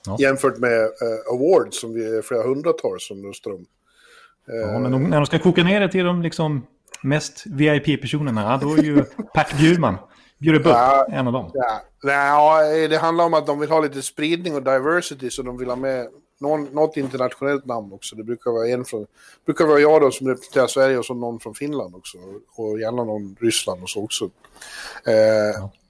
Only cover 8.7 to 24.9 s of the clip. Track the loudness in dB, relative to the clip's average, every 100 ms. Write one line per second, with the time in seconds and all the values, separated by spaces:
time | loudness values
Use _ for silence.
8.7 | 2 4 2 0 -6 -4 -2 0 4 4
9.7 | 4 2 -2 -10 _ _ _ 2 4 6
10.7 | 6 6 4 4 0 -2 -2 -4 -4 -4
11.7 | -4 -12 _ -2 2 4 4 6 6 4
12.7 | 2 2 2 2 2 2 2 0 -2 0
13.7 | 0 0 -4 -8 -4 -4 -2 -4 -4 0
14.7 | 0 2 0 -2 -8 -8 -8 -10 -8 -6
15.7 | -4 -4 -4 -8 -16 _ _ -4 -2 -2
16.7 | -2 -2 -2 -6 -4 -4 -2 -2 -2 -4
17.7 | -8 -10 -14 -14 -12 -10 -6 -4 -2 -2
18.7 | -2 -4 -10 -10 _ -20 _ -2 2 4
19.7 | 6 6 6 4 2 -4 -4 -2 0 2
20.7 | 2 2 2 -4 -8 -8 -10 -12 -10 -8
21.7 | -6 -10 -14 -18 -18 -18 -20 -18 -10 -6
22.7 | -4 -4 -4 -4 -6 -10 -4 -2 -2 -4
23.7 | -8 -10 -10 -8 -8 -8 -12 _ -20 -18
24.7 | -16 -16